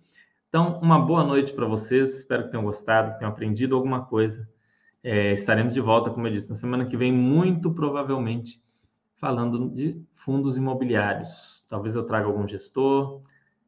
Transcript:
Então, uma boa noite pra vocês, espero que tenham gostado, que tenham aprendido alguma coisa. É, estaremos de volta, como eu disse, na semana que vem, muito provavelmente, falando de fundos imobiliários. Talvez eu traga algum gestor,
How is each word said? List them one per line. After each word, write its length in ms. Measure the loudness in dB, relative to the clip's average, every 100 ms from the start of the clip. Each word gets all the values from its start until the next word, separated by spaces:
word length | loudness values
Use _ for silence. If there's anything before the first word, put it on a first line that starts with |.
| _ _ _ _ _
Então, 300 | 0 0 2
uma 200 | 4 6
boa 240 | 6 2
noite 300 | 2 2 0
pra 120 | -2 -2
vocês, 520 | -2 2 2 2 -2
espero 260 | -4 -4
que 80 | -2
tenham 120 | -4
gostado, 500 | -4 -4 2 2 2
que 60 | -2
tenham 120 | -6
aprendido 440 | -4 -4 -2 0 0
alguma 300 | 0 -4 -2
coisa. 440 | 0 0 -2 -12 _ _ _ _ _
É, 300 | -2 0 2
estaremos 400 | 2 4 4 4
de 80 | 0
volta, 280 | 4 4 2
como 160 | -2 -4
eu 40 |
disse, 180 | -4 -6
na 60 | -8
semana 300 | -4 -4 -2
que 100 | 0
vem, 160 | 2
muito 600 | 2 4 4 4 2 -2
provavelmente, 880 | -2 -2 -2 -2 -2 -2 -4 -8 -16 _ _ _ _ _ -8
falando 520 | -4 -2 -2 -2 -4
de 320 | -4 -4 -6 -14
fundos 440 | _ -4 -2 0 0
imobiliários. 1080 | -2 -2 0 2 0 -2 -6 -14 -20 -20 -10
Talvez 260 | -8 -4 -4
eu 80 | -2
traga 200 | 0 0
algum 220 | -2 -4
gestor, 760 | -8 -8 0 2 2 0 -8 -20 _ _ _